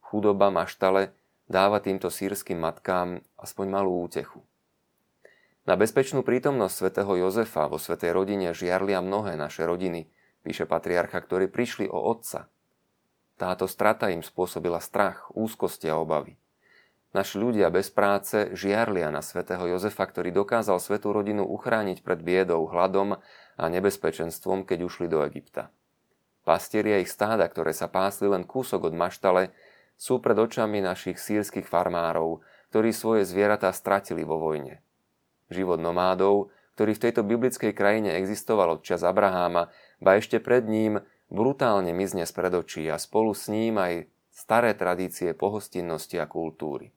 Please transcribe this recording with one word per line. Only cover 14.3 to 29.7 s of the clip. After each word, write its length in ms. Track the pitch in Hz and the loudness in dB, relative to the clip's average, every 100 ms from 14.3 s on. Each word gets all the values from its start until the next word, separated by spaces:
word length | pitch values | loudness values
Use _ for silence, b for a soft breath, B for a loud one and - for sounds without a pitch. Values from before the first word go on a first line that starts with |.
| - 90 - 85 85 | -2 -2 0 -2 -2
strach, 520 | - - 98 90 - | -2 0 0 0 -12
úzkosti 560 | - 110 - 92 - 80 | -4 -4 -2 -6 -4 -2
a 80 | 78 | -2
obavy. 400 | 80 76 71 - _ _ b b b b _ | 0 -2 -2 -18 _ _ b b b b _
Naši 240 | 101 98 98 | -4 -4 -2
ľudia 320 | 117 110 87 | 0 2 4
bez 240 | 87 - | 2 0
práce 640 | - 101 101 - 110 104 92 | 0 2 2 0 -2 -2 -2
žiarlia 560 | 98 104 113 95 80 | -2 0 0 0 -2
na 80 | 73 | -4
svätého 460 | 73 87 87 92 87 90 | -6 -8 -4 -4 -2 -2
Jozefa, 320 | 101 - 95 | -2 -4 -6
ktorý 240 | - 87 | -4 -2
dokázal 480 | 90 101 117 104 92 | 0 2 0 2 0
svätú 320 | - 101 104 | 0 -4 0
rodinu 320 | 104 101 107 | -2 0 -2
uchrániť 560 | 98 101 - 113 101 87 | -2 -4 -2 0 0 -6
pred 220 | - 90 | -2 -2
biedou, 400 | 82 92 92 82 80 | 2 2 4 2 0
hladom 500 | 87 95 95 101 98 B B B B | 2 2 2 0 -4 B B B B
a 60 | 82 | -2
nebezpečenstvom, 960 | 87 98 95 85 - 85 82 - 95 | 2 2 2 -4 -2 -6 -6 -4 -4
keď 140 | 95 87 90 | -2 -4 -4
ušli 200 | - 87 | -6 -2
do 80 | 80 73 | 0 0
Egypta. 420 | - - - - _ _ _ _ _ _ _ - | -4 -12 -12 -12 _ _ _ _ _ _ _ 2
Pastieri 500 | 85 - 110 107 101 | 2 2 -2 2 2
a 60 | |
ich 80 | 90 | 0
stáda, 320 | - 104 110 82 | -2 0 2 0
ktoré 260 | - 78 80 | 0 -4 -2
sa 140 | 87 | -4
pásli 400 | 95 98 - 101 | -2 -2 0 0
len 180 | 98 90 | 0 -2
kúsok 400 | 131 123 98 87 | -6 -2 -2 -2
od 60 | 82 | -2
maštale, 560 | 87 - 98 90 92 b b | -4 0 2 4 2 b b